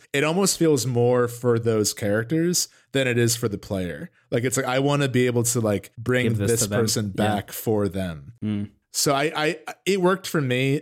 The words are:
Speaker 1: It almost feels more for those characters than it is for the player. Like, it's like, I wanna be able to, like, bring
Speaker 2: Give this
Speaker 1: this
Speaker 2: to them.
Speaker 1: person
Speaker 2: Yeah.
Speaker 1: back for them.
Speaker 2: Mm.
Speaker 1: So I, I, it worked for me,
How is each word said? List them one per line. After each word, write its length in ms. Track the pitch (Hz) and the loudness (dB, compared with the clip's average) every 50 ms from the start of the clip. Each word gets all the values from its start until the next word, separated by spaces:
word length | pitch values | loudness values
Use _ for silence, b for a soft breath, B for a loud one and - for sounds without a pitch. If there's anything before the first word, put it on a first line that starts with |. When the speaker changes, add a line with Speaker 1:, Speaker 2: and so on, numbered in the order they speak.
| b b | b b
Speaker 1:
It 120 | - 139 147 | -2 0 0
almost 340 | 156 170 190 196 180 - - | 0 2 2 0 0 2 2
feels 260 | 170 160 151 127 110 | 4 4 4 2 2
more 440 | 131 117 120 120 123 123 123 123 120 | 0 2 2 4 4 4 2 2 0
for 300 | 120 - 127 123 117 113 | -2 -2 0 2 2 2
those 360 | 110 117 110 107 104 - - | 2 2 2 2 2 0 -2
characters 720 | - 110 101 104 110 117 117 160 160 165 180 175 - - b b b b b | -2 -2 0 0 0 0 0 0 0 0 0 0 -2 -4 b b b b b
than 140 | - 139 131 | -2 0 0
it 120 | 123 117 120 | 2 2 2
is 180 | 117 113 117 | 2 2 2
for 120 | - 120 110 | 0 -2 -4
the 100 | 101 92 | -4 -6
player. 520 | - - 104 95 92 87 76 73 175 b b b b b | -6 -6 -4 -4 -4 -4 -6 -10 -12 b b b b b
Like, 100 | 143 123 | -2 -2
it's 140 | 117 127 123 | 0 0 -2
like, 100 | 131 131 | -2 -2
I 140 | 123 131 135 | 0 0 0
wanna 280 | 139 143 143 143 143 131 | 2 2 2 2 0 2
be 180 | 120 123 123 | 2 2 2
able 180 | 123 120 120 117 | 2 2 2 0
to, 160 | 120 - 120 | 0 0 0
like, 320 | 110 107 101 92 - - _ | 0 0 0 -2 -4 -8 _
bring 300 | - 113 127 127 123 120 110 | -8 -2 0 0 2 2 0
Speaker 2:
Give 100 | 117 104 | 0 0
this 120 | 101 110 | 0 0
Speaker 1:
this 120 | 117 113 117 | 2 0 0
Speaker 2:
to 40 | 98 | 0
them. 100 | 104 107 | 0 0
Speaker 1:
person 340 | 113 104 - 123 107 101 92 | 0 0 -2 -2 -4 -4 -2
Speaker 2:
Yeah. 100 | 107 104 107 | -2 0 0
Speaker 1:
back 240 | 104 101 - - | 0 -2 -4 -8
for 360 | - - - 120 107 104 101 95 | -12 -6 -2 -2 0 0 0 -2
them. 440 | 92 95 92 87 80 73 67 - - _ 104 | -2 -4 -6 -6 -8 -10 -14 -18 -14 _ -6
Speaker 2:
Mm. 260 | 107 104 101 104 - - _ _ _ | -4 -4 -4 -6 -8 -12 _ _ _
Speaker 1:
So 220 | - - - 156 139 | -6 -2 0 0 0
I, 160 | 135 147 156 156 | 0 0 -2 -2
I, 220 | 151 151 156 175 - - - - - _ | -2 -2 -2 -2 -4 -10 -16 -18 -6 _
it 160 | 185 196 190 | 0 0 2
worked 260 | 175 180 190 185 - | 4 2 2 0 -2
for 140 | - - 165 | -2 -2 0
me, 400 | 139 123 123 127 131 135 139 151 | 0 0 0 2 2 2 0 0